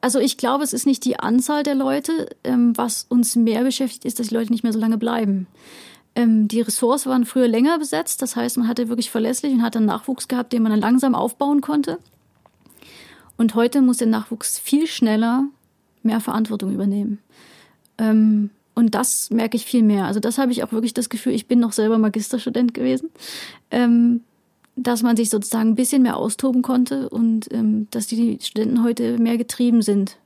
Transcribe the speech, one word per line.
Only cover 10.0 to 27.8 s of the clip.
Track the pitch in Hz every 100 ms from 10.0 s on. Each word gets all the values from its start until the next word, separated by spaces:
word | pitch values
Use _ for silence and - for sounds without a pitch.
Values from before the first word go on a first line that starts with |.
| - 262 -
gehabt, | 247 247
den | 240
man | 220
dann | 214
langsam | 208 254 269 240
aufbauen | 240 - 285 294
konnte. | 277 294 285 339 _ _ _ _ _ _ _ - - - - - _ -
Und | 226 220
heute | 233 285
muss | 254 247
der | 226
Nachwuchs | 220 220 226 - -
viel | - 285 311
schneller | - 226 214 226 247 277 _ _ _ _ _
mehr | 220 226
Verantwortung | 214 214 220 208 190
übernehmen. | 202 196 202 202 208 _ _ - - _ _ _ -
Ähm, | 220 220 220 214 208 _ _ -
und | 233 208
das | - - -
merke | 226 226 226
ich | -
viel | 247
mehr. | 214 202 185
Also | 202
das | 214 240
habe | 269
ich | 233
auch | -
wirklich | 226 226
das | 233 233
Gefühl, | 226 -
ich | 233 -
bin | 240
noch | 233
selber | 208 214 226
Magisterstudent | 214 214 208 254 247 240 247
gewesen, | 233 254 262 320 _ - - - - _
ähm, | 247 240 233 233 233 _ _ _ _ _ -
dass | 247 240
man | 240 226
sich | 226
sozusagen | 214 208 226 220
ein | 220
bisschen | 254 285
mehr | 247 -
austoben | - - 269 254
konnte | 247 254 254 277 262
und, | - 226 220 -
ähm, | 226 220 214